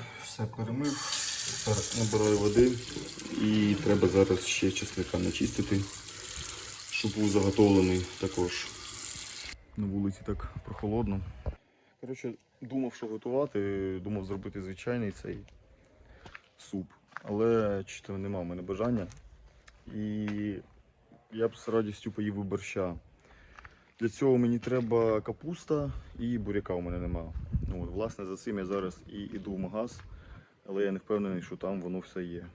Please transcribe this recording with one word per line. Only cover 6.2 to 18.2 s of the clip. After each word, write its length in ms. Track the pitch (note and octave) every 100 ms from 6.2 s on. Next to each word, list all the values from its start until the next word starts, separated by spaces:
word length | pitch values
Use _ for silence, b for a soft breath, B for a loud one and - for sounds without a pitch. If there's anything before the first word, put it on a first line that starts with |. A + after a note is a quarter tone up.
| B B B B B B -
щоб 240 | - G#2
був 140 | G#2 G#2
заготовлений 760 | G2 G2 F#2+ G#2 F#2+ F#2 F#2 F2+ -
також. 460 | F#2 - F2 - - - - - - - - - - - - -
На 100 | G2+
вулиці 340 | G2 G2+ F#2+ -
так 280 | G2 - -
прохолодно. 560 | - G#2+ G#2 A2 A2 G2 F#2 - - - b b b _
Коротше, 320 | B2+ C3 B2 G#2 _ _
думав, 340 | B2 C3+ B2
що 120 | - A2+
готувати, 920 | A2 B2 C3 C#3+ G#2 G2 G2 F#2+ F#2+
думав 200 | F#2 G#2
зробити 380 | F#2 G2 G2 G2+
звичайний 480 | F#2+ F#2+ - B2 G#2
цей 280 | - - G#2 G2+ - - B B B B B B B _ _
суп. 280 | - G2 F2+ - _ -
Але 600 | - G#2 A2+ A2+ G#2+ G2 F#2+
чи 160 | -
то 160 | -
нема 220 | G2